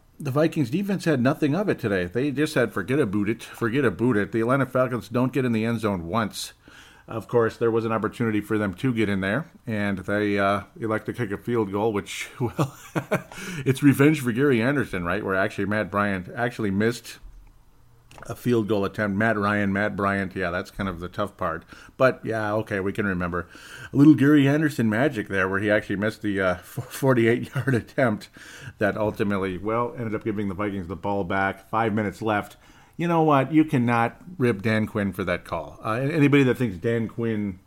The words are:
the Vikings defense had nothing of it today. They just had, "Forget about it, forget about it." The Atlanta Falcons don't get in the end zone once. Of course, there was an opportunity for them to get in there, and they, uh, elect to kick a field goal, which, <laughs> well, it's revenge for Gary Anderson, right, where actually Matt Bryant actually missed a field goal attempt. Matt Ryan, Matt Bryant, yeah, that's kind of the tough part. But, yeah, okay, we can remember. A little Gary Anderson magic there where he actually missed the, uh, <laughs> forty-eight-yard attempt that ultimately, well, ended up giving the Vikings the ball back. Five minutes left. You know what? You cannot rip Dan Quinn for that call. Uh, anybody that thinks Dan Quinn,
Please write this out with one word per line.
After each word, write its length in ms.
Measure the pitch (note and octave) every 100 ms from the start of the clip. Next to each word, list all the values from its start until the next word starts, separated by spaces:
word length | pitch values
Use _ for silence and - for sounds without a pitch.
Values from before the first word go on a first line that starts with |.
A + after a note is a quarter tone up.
| _ -
the 140 | C3+
Vikings 380 | C3 D#3+ E3 A#2
defense 340 | D#3+ G3+ F#3
had 160 | E3+ C#3
nothing 360 | B2 D#3 D3 D#3+
of 120 | G3+
it 100 | B2
today. 280 | A2+ G2 F2
They 260 | A#2 C#3+
just 240 | C3 D3+ C#3
had, 160 | A#2
"Forget 280 | G#2 F2+ C#3
about 280 | A#2 G#2 G2+
it, 160 | A2+
forget 400 | - - A#2 B2+
about 320 | B2+ E2+ A#2+ G#2
it." 160 | G2
The 80 | A#2
Atlanta 260 | A2+ C#3 C3
Falcons 440 | C3 B2+ A#2+ -
don't 240 | B2 B2+
get 100 | C#3+
in 80 | B2+
the 140 | A2 A2+
end 160 | A2+
zone 260 | G#2 F#2+ E2
once. 460 | G#2+ G2+ - - - - - - - -
Of 220 | A2+ -
course, 300 | A#2+ A2 -
there 140 | A#2
was 120 | A2+
an 80 | A2
opportunity 480 | A2 G#2 - A#2 G#2+
for 180 | G#2 G#2+
them 160 | G2+ F2+
to 180 | C3+
get 160 | A2+ G2+
in 100 | G2
there, 320 | F#2+ A#2 E3 - -
and 300 | G#2+ G2+ G2
they, 400 | F#2+ G#2 G#2 G2+
uh, 220 | G2 G2+ F#2+ F3
elect 260 | A2+ A2 -
to 60 |
kick 180 | G#2+ A2
a 60 | G2
field 320 | - A#2+ G2+
goal, 220 | G2+ A2+
which, 380 | G2+ F#2 - -
<laughs> 60 | -
well, 380 | A#2+ - C3+ - - - - G3 - - F3+ E3+ C3+
it's 180 | C3
revenge 380 | C#3+ B2+ C#3+ D#3
for 100 | B2
Gary 300 | A2+ C#3+ A#2+
Anderson, 420 | A#2+ C#3+ A2+ F#2+
right, 180 | F2 G2
where 140 | G#2 F#2+
actually 300 | G#2 - G2
Matt 260 | G#2+ F#2
Bryant 380 | G2+ G2+ F#2+ F2+
actually 380 | - A#2+ A#2+ G#2+
missed 480 | G2 A2+ B2 - - - - - - _ - - - - - -
a 80 | G#2+
field 340 | A#2+ A#2+ G#2
goal 160 | G#2 G2
attempt. 320 | G#2 G#2+ G2
Matt 200 | A2+ G#2
Ryan, 360 | G2+ G#2 G2+
Matt 240 | G2 G#2 G2
Bryant, 360 | G2 G2 F#2+
yeah, 160 | F#2+ F2
that's 220 | F2+ G2
kind 160 | - G2
of 140 | E2+
the 80 | F2
tough 260 | G2 G2 -
part. 300 | F2+ D#2+ - - - -
But, 240 | C3 -
yeah, 300 | A#2 A2 G#2+
okay, 260 | G#2+ G#2+ G#2
we 140 | F#2+
can 120 | G2+ G2+
remember. 440 | F2+ F2 F2 - - - - -
A 60 | C3
little 180 | D3 C3+
Gary 320 | C#3+ D3+ C#3
Anderson 420 | D3 D#3 C#3 A2+
magic 380 | G#2+ D3 A#2 -
there 220 | G2 F#2+
where 100 | G2
he 100 | G#2
actually 280 | G#2+ - G2
missed 240 | G#2+ -
the, 180 | G#2 G2
uh, 160 | F#2 F2+
<laughs> 80 |
forty-eight-yard 1120 | - - - - C3+ B2 A2+ B2+ A#2+ C3+ B2 A#2+
attempt 540 | - - B2 G#2 - - - - - -
that 180 | G#2 G#2
ultimately, 640 | G#2+ G#2 G#2 G2+ F#2+ F2+
well, 360 | G2+ A2+ A#2+ -
ended 180 | A2+ G#2
up 80 |
giving 240 | A2+ G2+ G2+
the 80 | F#2
Vikings 320 | G#2 G2 E2
the 80 | F2
ball 300 | G2+ G2+ F2+
back. 440 | G2 G2 F#2+ -
Five 240 | A2 A2+
minutes 280 | G#2 G#2 F#2
left. 340 | A2 G#2 G2+ - - - - -
You 120 | E3+
know 160 | E3
what? 280 | D#3 C#3 C3
You 140 | D#3 D#3
cannot 560 | C3+ A#2+ A#2 A#2 - - -
rip 240 | B2 G2+
Dan 240 | A2 A2 G#2+
Quinn 280 | A2 G2+
for 100 | F2+
that 220 | F2+ F2 -
call. 340 | E2+ D2 -
Uh, 100 | A#2
anybody 500 | A2 C#3 E3 C#3+ C#3+
that 160 | C3 A2+
thinks 180 | B2 F2+
Dan 300 | A#2 A#2 A2
Quinn, 500 | - A#2 G#2+ G#2 F2+